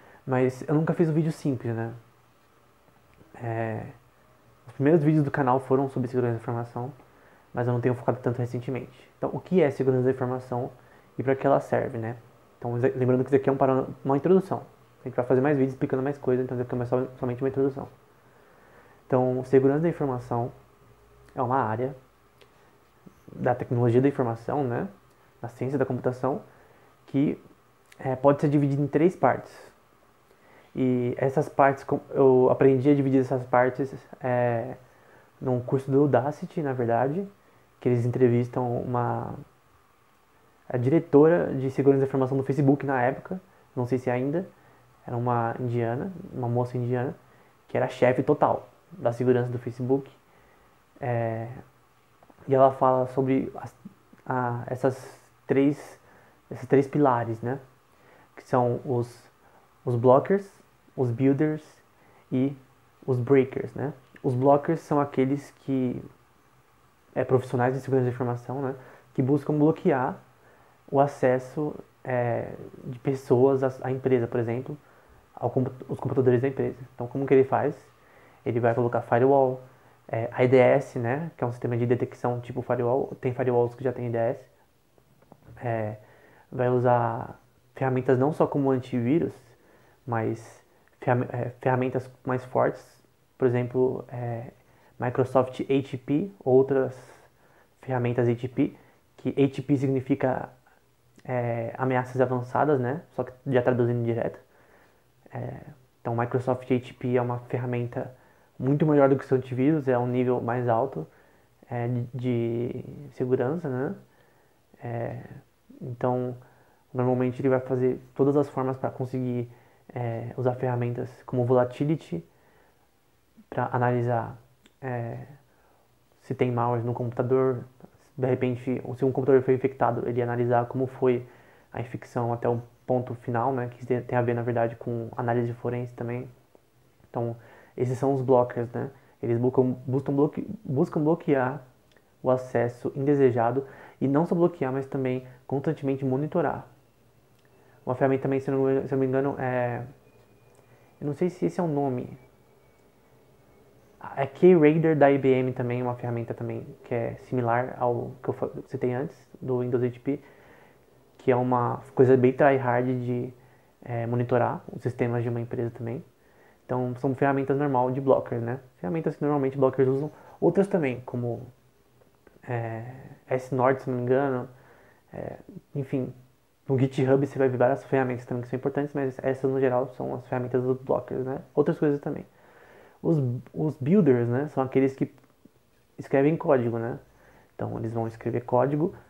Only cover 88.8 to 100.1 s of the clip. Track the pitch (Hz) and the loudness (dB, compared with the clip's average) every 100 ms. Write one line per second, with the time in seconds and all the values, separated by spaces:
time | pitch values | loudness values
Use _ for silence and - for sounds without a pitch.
88.8 | - 127 117 160 139 - _ _ _ _ | -2 -2 2 0 0 -6 _ _ _ _
89.8 | _ _ - 117 113 113 - - _ _ | _ _ -6 -2 -2 -4 -10 -20 _ _
90.8 | _ _ - 123 - 123 120 - 131 127 | _ _ 0 0 0 -4 -6 -4 -2 0
91.8 | 127 127 - - - 127 - 123 123 - | 0 -4 -8 -12 -6 -6 -2 0 0 -2
92.8 | - _ _ _ _ _ 131 123 120 131 | -16 _ _ _ _ _ 0 2 -2 0
93.8 | 127 - - 123 120 117 123 - _ _ | 0 -2 -10 -10 -8 -8 -12 -20 _ _
94.8 | _ _ 123 120 127 135 127 - - 135 | _ _ -4 -2 0 2 0 -4 -2 -2
95.8 | 123 127 - 143 196 - - 131 135 135 | -2 -10 -2 -2 -2 -6 4 4 4 0
96.8 | 127 - - - _ _ _ _ _ _ | -2 -6 -20 -20 _ _ _ _ _ _
97.8 | - 127 120 123 120 120 127 - 143 - | -6 -2 0 2 2 0 -4 -2 -2 -2
98.8 | _ _ _ - 127 135 139 - 131 143 | _ _ _ -8 -4 2 0 0 -2 0
99.8 | 135 135 131 | 2 0 0